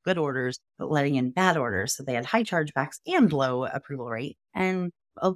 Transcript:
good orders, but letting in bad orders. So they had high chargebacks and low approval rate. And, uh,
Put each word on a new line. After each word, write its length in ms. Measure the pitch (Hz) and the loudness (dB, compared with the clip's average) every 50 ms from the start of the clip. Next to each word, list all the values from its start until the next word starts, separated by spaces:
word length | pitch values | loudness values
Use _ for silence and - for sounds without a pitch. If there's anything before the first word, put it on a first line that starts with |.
| - | -2
good 120 | 180 185 | -2 0
orders, 420 | 170 151 139 127 127 123 127 123 - _ _ _ - | 0 0 0 0 0 -2 -2 -4 -6 _ _ _ -8
but 100 | - 151 | -4 0
letting 260 | 151 147 139 143 143 | 0 2 2 2 2
in 160 | 131 127 127 | 2 0 0
bad 260 | - 185 185 185 165 | 0 2 2 4 4
orders. 360 | 151 123 117 98 92 101 - - | 2 0 0 0 0 0 -2 -4
So 100 | - 139 | -6 -4
they 100 | 131 123 | -4 -2
had 120 | 117 127 | -2 0
high 180 | - - 240 220 | 0 0 0 0
chargebacks 580 | - 185 165 156 151 - 135 143 156 - - - | 0 0 -2 -2 0 -2 -4 -4 -4 -6 -10 -6
and 280 | 320 370 339 240 165 151 | 0 4 6 6 6 6
low 320 | 139 135 127 123 127 131 | 4 2 2 0 -2 -2
approval 440 | - - 139 - - 143 127 120 120 | -4 -4 -6 -8 -8 -8 -8 -6 -6
rate. 280 | 113 113 135 - - _ _ _ - | -6 -6 -6 -8 -10 _ _ _ -4
And, 360 | 190 185 185 190 185 180 175 - _ _ _ _ - | -2 -2 0 0 -2 -2 -4 -6 _ _ _ _ -2
uh, 120 | - 190 185 | 0 0 0